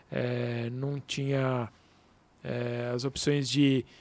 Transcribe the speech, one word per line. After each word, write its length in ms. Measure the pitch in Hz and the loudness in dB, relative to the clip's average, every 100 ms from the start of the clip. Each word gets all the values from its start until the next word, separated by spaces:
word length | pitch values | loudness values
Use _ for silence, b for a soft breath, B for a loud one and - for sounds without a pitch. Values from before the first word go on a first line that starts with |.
| - | -6
é, 600 | - 123 123 120 120 117 | -2 0 0 -2 -2 -4
não 280 | 123 139 143 | -4 -4 -4
tinha, 680 | - - 139 139 131 127 113 b b b b b _ _ | -6 -4 -2 0 0 0 -4 b b b b b _ _
é, 480 | - 120 120 120 120 123 | -6 -4 -4 -4 -2 -2
as 80 | |
opções 460 | 131 - - 143 131 | -2 0 2 2 2
de 360 | 131 139 131 b b | 4 6 4 b b